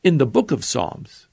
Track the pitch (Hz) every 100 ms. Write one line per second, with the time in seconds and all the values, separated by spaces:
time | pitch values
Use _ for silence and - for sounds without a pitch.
0 | 185 156 123 240 - 135 - 120 87 -
1 | - - _